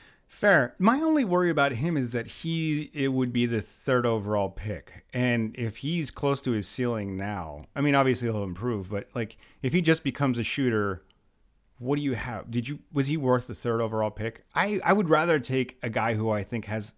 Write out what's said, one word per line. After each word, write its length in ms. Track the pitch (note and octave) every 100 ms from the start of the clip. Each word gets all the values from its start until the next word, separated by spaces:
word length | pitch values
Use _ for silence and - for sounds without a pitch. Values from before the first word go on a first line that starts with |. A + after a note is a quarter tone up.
| - _ _
Fair. 460 | - G#3 E3 B2 -
My 200 | F#3+ C4+
only 220 | D#4+ D#4
worry 260 | A3 F3+ F3
about 220 | D3+ C#3
him 220 | A#2+ D#3+ D#3+
is 160 | A#2+
that 160 | A#2 A#2
he, 600 | - E3 E3 D#3+ D3+ D#3
it 160 | D3+ C3+
would 220 | C3 B2+
be 140 | A#2+ A#2+
the 160 | A2+
third 440 | - - - B2+ A#2+
overall 440 | A2+ G2+ G#2 G2
pick. 560 | - G#2 G2 - - -
And 420 | B2 B2 A#2+ A2 A#2
if 200 | A#2 -
he's 340 | C#3+ E3+ D3
close 300 | - C#3+ C3+
to 100 | C3
his 160 | A2+ G2
ceiling 480 | - B2 A2+ G2+ F#2+
now, 500 | G2+ G2+ E2 D2 D#2+ -
I 40 |
mean, 160 | C#3+ C#3
obviously 340 | C3 A#2 A#2+
he'll 140 | G#2+
improve, 460 | G2 F2+ A#2+ A2 F#2+
but, 180 | G#2 -
like, 240 | B2 A2 - - _
if 100 | C3
he 100 | E3
just 220 | D#3+ D#3+
becomes 340 | C#3+ B2 C#3 A#2
a 60 |
shooter, 600 | A2 - B2+ A2 G2+ F#2 - _ _ _ _ _ _ -
what 180 | A#2+ D3
do 60 |
you 140 | C#3+ A#2
have? 360 | A#2 G#2+ -
Did 160 | A#2 A#2+
you, 120 | D3 -
was 160 | D3 C#3
he 80 | D#3+
worth 320 | C3 B2+ A#2+
the 80 | A2
third 240 | B2 A#2
overall 320 | A2+ A2 G#2+
pick? 320 | - A2 - _
I, 280 | D3 G3+ G3+
I 80 | -
would 160 | G3+ F3
rather 300 | D#3 E3+ D#3
take 380 | B2 C3 B2 -
a 80 | A#2+
guy 260 | A2 A2 A2
who 160 | A2
I 120 | G#2+
think 220 | G2 A#2 G2+
has 300 | A2 G2+